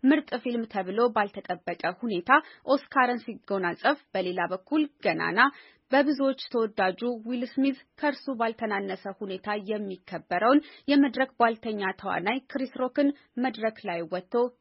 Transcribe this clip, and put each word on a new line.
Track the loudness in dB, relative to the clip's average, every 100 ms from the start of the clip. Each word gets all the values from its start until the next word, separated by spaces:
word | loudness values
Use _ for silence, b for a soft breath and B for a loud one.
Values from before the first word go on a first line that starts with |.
ምርጥ | 6 4 2 -6
ፊልም | -4 -6 -4
ተብሎ | -6 -4 0 2
ባልተጠበቀ | 2 -2 -4 -8 -8 -6 -4 -4 -4
ሁኔታ | -4 -4 4 4 4 B 0
ኦስካርን | 0 0 0 2 0
ሲጎናጸፍ፣ | -6 -14 -6 -2 -2 0 0 0 _
በሌላ | -4 -4 -2 -2
በኩል | -4 _ 0 0 _
ገናና | -2 0 0 2 2 B B B _
በብዙዎች | 2 2 2 0 0 -4
ተወዳጁ | -2 -2 0 -2 0 -4 -6
ዊል | -6 -6 -4
ስሚዝ | 0 0 0 _ _
ከእርሱ | -4 -2 -6 -2
ባልተናነሰ | -2 -2 -4 -2 -4 -8 -10
ሁኔታ | -10 -8 -8 -6 -6
የሚከበረውን | -4 -6 -4 -8 -10 -12 -4 0 4 4 2 B 2
የመድረክ | 4 4 2 -4 _
ቧልተኛ | 2 2 -6 -4 -4 -6
ተዋናይ | -4 -2 -2 -4 -6
ክሪስ | -6 -6 -4
ሮክን | -4 2 2 0 b -4
መድረክ | -4 -2 -4 -4
ላይ | -6 -6 -4
ወጥቶ | -6 -2 0 0 _